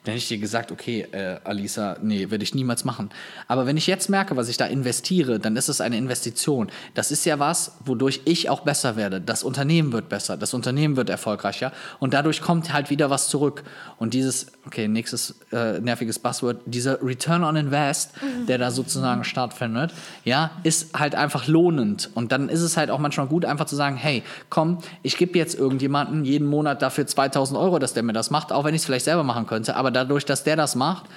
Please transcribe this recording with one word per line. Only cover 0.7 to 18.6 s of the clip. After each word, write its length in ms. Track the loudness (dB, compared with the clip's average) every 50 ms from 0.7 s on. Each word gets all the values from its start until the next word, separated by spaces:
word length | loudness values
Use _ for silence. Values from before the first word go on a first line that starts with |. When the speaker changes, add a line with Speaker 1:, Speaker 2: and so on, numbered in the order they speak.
Speaker 1:
okay, 300 | -12 -10 -6 -4 -4 -4 -6 -6
äh, 240 | -8 -6 -6 -6 -6 -8 -6
Alisa, 520 | -6 -4 -4 -4 -6 -4 -4 -4 -4 -4 -4
nee, 280 | -2 0 0 0 0 -2
werde 120 | -2 -4
ich 120 | -4 -2 -2
niemals 300 | -2 0 0 -2 -2 -4
machen. 260 | -6 -6 -6 -8 -8 -8 -14 -16 -16 -16 -16 -4
Aber 200 | 0 0 2 2
wenn 100 | 2 0
ich 100 | 2 2
jetzt 220 | 0 0 0 0 2
merke, 280 | 2 2 2 2 0
was 120 | -2 0 -2
ich 80 | 0
da 80 | -2 0
investiere, 760 | 0 0 0 0 0 -2 -2 -2 2 2 2 4 2 2 0
dann 160 | 0 0 0
ist 120 | 0 0 0
es 120 | 0 0
eine 160 | 0 0 0 0
Investition. 760 | -2 -2 -2 -4 -4 -4 -4 -2 0 2 2 2 0 -2 -4 -14 -16 -6 -4
Das 180 | -2 -2 0
ist 120 | 0 0 2
ja 120 | 2 2 2
was, 340 | 2 2 2 0 -2 -4 -8 -10 -4
wodurch 380 | -2 0 2 2 2 0 2 2
ich 240 | 2 2 2 2 0
auch 120 | -2 0
besser 360 | 0 0 0 2 0 0 0
werde. 240 | 0 -2 -2 -2 -4
Das 240 | -2 -2 -4 -2 -2
Unternehmen 480 | -2 -2 0 2 4 4 4 4 2
wird 160 | 0 -2 -2 -2
besser, 280 | -6 -4 -4 -4 -4 -4
das 160 | -4 -4 -4
Unternehmen 420 | -2 -2 0 2 2 2 2 2
wird 140 | 2 2 0
erfolgreicher 600 | -2 -2 -2 -4 -4 0 -2 -4 -2 -2 -6 -6 -6 -10 -16 -16 -6 -4
und 140 | 0 2 2
dadurch 260 | 4 2 2 0 0
kommt 320 | 2 2 2 2 2 0
halt 160 | 0 0 0 0
wieder 200 | 2 2 2 2
was 180 | 2 0 0 0
zurück. 340 | 0 2 2 0 0 -4 -16 -16 -18 -18 -18 -20 -8 -6
Und 160 | -4 -2 0
dieses, 320 | 0 0 0 0 -2 -6 -10 -16 _ -18
okay, 220 | -10 -4 -2 0 0
nächstes, 480 | 0 0 -2 -2 -6 -6 -6 -6 -8 _ -12 _
äh, 260 | -2 0 0 0 0 0
nerviges 400 | 0 -2 -2 -2 -2 -4 -4 -2
Buzzword, 440 | -4 -4 -2 0 -2 -2 -2 -2 -6
dieser 360 | -6 -4 -2 0 0 0 0 0
Return 400 | -4 -4 -2 0 2 2 2 2
on 100 | 2 2
Invest, 560 | 0 0 2 2 2 2 2 0 -2 -4 -6 -8 -8
Speaker 2:
Mhm. 240 | -6 -6 -4 -4 0
Speaker 1:
der 120 | 0 0
da 120 | 2